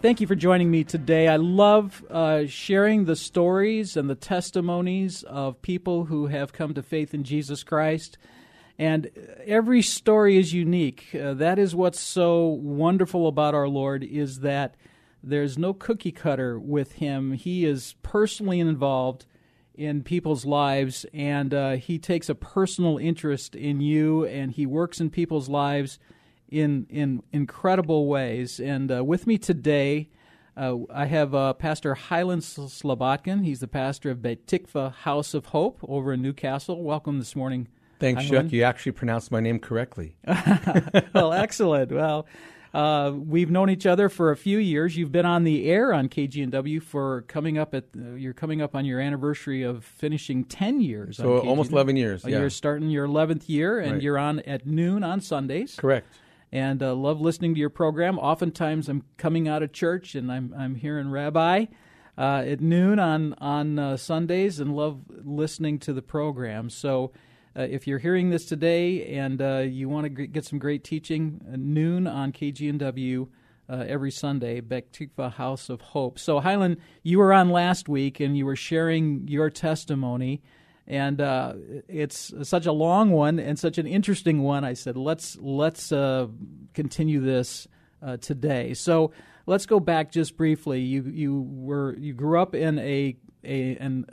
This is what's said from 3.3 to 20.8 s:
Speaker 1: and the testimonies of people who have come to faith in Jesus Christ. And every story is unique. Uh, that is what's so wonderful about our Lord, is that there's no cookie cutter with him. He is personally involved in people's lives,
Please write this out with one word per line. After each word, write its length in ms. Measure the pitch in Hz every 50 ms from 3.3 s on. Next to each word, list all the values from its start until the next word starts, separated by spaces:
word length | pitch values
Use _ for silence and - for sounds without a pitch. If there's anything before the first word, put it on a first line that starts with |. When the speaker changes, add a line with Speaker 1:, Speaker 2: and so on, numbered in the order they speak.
| - 180 175 175 185 190 196 214 220 220 214 185 -
Speaker 1:
and 120 | 160 139 139
the 60 | 135
testimonies 1080 | - - - 196 180 180 - - 185 170 175 175 175 180 180 185 190 190 190 180 - -
of 360 | - - 143 139 135 127 _
people 440 | - - 180 180 180 185 180 170 170
who 220 | 151 156 151 147
have 260 | 143 143 143 139 139
come 200 | - - 165 147 151
to 100 | 139 131
faith 280 | _ - 156 151 143
in 120 | - 147 139
Jesus 400 | 123 143 151 147 135 147 139 -
Christ. 520 | - 165 151 156 156 160 160 160 - - _ _ - - - - _ _ - - _ _ -
And 320 | 156 160 160 156 151 - _ - - - - - 127
every 380 | 208 208 220 226 233 254 240
story 560 | 202 - - - _ - 214 214 214 202 196 190
is 160 | 190 160 165
unique. 540 | 180 170 160 175 180 160 135 - - - -
Uh, 220 | - 139 139 143 139
that 240 | 131 151 165 185 196
is 160 | 202 190 165
what's 240 | 175 185 180 180 -
so 480 | - - - 185 175 170 170 170 170
wonderful 800 | 160 156 127 143 143 143 143 156 170 180 190 185 180 - 180 170
about 300 | 160 143 147 151 147 151
our 100 | 147 139
Lord, 380 | 139 139 139 135 135 139 135 135
is 340 | - - 147 147 135 131 131
that 380 | 131 143 139 139 139 127 _ _ _ - _ _ _ _ _ _
there's 380 | - 131 143 147 147 143 131 143
no 160 | 165 185 196
cookie 380 | 190 - - 226 214 - 175
cutter 480 | - - - 160 139 131 131 123 120 113
with 320 | - 139 147 147 139 139
him. 400 | - - 160 143 139 135 135 135
He 320 | 135 135 - 180 180 180 170
is 320 | 156 143 131 120 - - _
personally 580 | _ - - 208 214 208 - - 214 196 180 175
involved 680 | 170 165 160 131 143 139 135 131 127 127 127 127 - _ _ _ _ _ _ _ _ _ _
in 300 | - 147 151 147 147 131
people's 420 | - 175 175 170 156 151 127 113
lives, 600 | 139 147 147 147 139 135 139